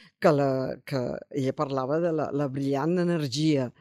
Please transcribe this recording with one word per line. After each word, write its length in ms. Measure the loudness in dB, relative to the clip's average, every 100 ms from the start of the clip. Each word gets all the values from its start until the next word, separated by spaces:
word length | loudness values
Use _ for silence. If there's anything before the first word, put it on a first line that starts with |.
| -20 _
que 100 | 2
la, 440 | 4 2 0 -2 -6
que 140 | -6 -4 -4 -6 -8
ella 220 | -4 -2
parlava 460 | -2 -2 -2 0 0
de 100 | 0
la, 140 | 0 -2
la 160 | -2 -2
brillant 500 | -2 -2 0 0 2
energia 720 | 2 0 -2 0 2 2 0 -6